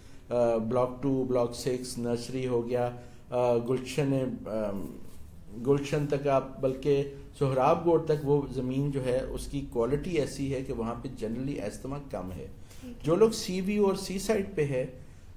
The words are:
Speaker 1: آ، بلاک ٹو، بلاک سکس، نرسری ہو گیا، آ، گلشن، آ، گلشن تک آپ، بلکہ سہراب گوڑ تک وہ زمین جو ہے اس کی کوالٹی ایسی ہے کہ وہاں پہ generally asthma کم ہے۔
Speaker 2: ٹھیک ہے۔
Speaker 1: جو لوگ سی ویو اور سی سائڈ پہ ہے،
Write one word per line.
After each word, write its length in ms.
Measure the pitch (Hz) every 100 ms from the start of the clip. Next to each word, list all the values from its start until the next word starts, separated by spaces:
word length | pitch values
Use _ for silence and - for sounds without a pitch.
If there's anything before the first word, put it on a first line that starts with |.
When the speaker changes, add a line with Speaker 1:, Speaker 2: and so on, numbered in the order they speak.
| - - -
Speaker 1:
آ، 280 | 120 117 113
بلاک 460 | 110 123 127 127
ٹو، 220 | 139 135
بلاک 300 | 131 123 120
سکس، 440 | - - 127 123 -
نرسری 480 | 120 120 120 131 131
ہو 220 | 120 117
گیا، 220 | 123 123 120 - - -
آ، 260 | 127 123 120
گلشن، 800 | 117 131 - - 139 135 131 110 90
آ، 40 | 110 104 101 80 - - - - - - 104 120
گلشن 400 | 143 143 151 147
تک 200 | 139 143
آپ، 340 | 135 135 -
بلکہ 520 | 135 131 147 139 139 - - -
سہراب 480 | 139 127 135 175 170
گوڑ 180 | 165
تک 200 | 156 151
وہ 180 | 139 143 135
زمین 380 | 131 127 131 143
جو 140 | 135
ہے 160 | 127 127
اس 260 | 131 123 -
کی 200 | 143 139
کوالٹی 400 | 120 117 143 147
ایسی 440 | 165 127 - 139
ہے 80 | 131
کہ 100 | 135
وہاں 220 | 120 113 117
پہ 60 | - -
generally 320 | 110 117 135 143
asthma 380 | 104 - 135 143 143
کم 220 | 101 92
ہے۔ 140 | 85 67 - - -
Speaker 2:
ٹھیک 40 |
ہے۔ 80 | 247 240
Speaker 1:
جو 120 | 143
لوگ 160 | 175 226
سی 300 | 220 - 185
ویو 260 | 190 208 196
اور 80 |
سی 240 | 190 - 190
سائڈ 280 | - 220 196
پہ 120 | - 143
ہے، 200 | 131 127 - - - -